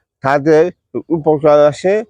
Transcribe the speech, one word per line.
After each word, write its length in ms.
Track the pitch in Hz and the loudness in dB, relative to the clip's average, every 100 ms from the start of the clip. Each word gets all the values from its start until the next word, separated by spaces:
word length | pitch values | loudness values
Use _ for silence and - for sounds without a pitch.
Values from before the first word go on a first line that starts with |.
| _ _ | _ _
তাদের 380 | 131 143 143 156 175 - _ 120 - | -4 -2 2 2 0 -4 _ -14 -8
উপকার 500 | 160 147 151 151 147 147 | -4 -2 0 2 4 2
আসে 280 | 143 185 214 220 | 0 -4 -4 -6